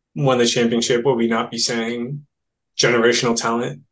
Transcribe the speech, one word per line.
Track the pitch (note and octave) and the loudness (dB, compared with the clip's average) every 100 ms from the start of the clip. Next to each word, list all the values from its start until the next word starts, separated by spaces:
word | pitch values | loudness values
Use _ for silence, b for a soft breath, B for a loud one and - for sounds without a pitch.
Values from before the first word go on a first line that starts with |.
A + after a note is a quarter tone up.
| _ | _
won | D#3 C#3 B2 | -2 0 2
the | A#2 | 2
championship, | B2+ A#2 A#2 A#2 A#2+ | 2 0 0 0 0
would | B2+ | 2
we | A#2 A#2 | 2 0
not | A#2 A#2+ | 0 -4
be | A#2 | -4
saying | - A#2 A2+ A#2+ B2 D3 - _ _ _ _ - | -4 -4 -4 -6 -8 -10 -14 _ _ _ _ -2
generational | A#2+ A#2+ A#2 A#2+ B2 | 2 4 4 2 0
talent? | A#2 A#2 A#2 B2+ - _ | 0 -2 -2 -4 -8 _